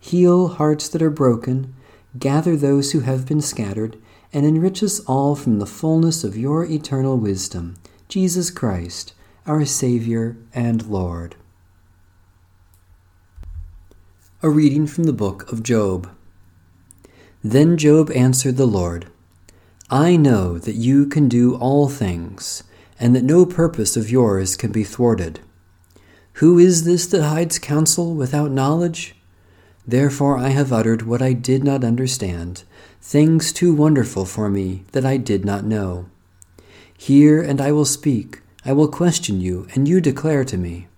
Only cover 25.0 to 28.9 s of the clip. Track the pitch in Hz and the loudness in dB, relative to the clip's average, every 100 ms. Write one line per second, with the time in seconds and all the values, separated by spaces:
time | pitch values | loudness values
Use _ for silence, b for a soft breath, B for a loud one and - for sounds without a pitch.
25 | 120 107 85 80 - _ _ _ _ b | 0 0 -4 -10 -20 _ _ _ _ b
26 | b b b - 156 175 180 170 165 175 | b b b 2 4 8 6 6 2 0
27 | 170 190 151 156 170 - - 147 156 - | 0 0 0 0 -2 -4 -2 0 0 0
28 | 170 160 127 147 147 135 135 160 175 | -2 -2 -2 -2 -2 0 0 0 -2